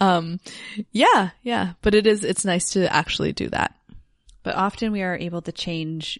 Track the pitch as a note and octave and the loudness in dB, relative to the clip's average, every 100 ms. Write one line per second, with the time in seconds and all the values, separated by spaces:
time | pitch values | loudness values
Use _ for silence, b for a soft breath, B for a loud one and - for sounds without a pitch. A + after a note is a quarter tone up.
0 | G3 F3+ E3 F3 B B B G#3 B G#3+ | 2 2 0 -8 B B B -10 B 2
1 | F4+ C#4 F#3 - A#3+ A3+ F#3 - G#3 G#3 | 6 6 2 -4 -4 -2 -2 -2 4 4
2 | G#3+ G#3+ G3+ F#3+ G3 F3 - G3 F3+ D3+ | 6 2 0 -2 0 0 0 2 2 2
3 | D#3+ - - - - - - _ _ - | 0 -2 -2 -2 -4 -2 -2 _ _ -20
4 | - _ _ - - - G3 - A3+ G#3 | -20 _ _ -12 -6 -2 -2 -2 -4 -2
5 | F#3 F3 F3 E3+ E3 - - E3 D#3+ D#3+ | -2 -4 -6 -8 -8 -8 -6 -6 -6 -6
6 | D#3 - | -8 -12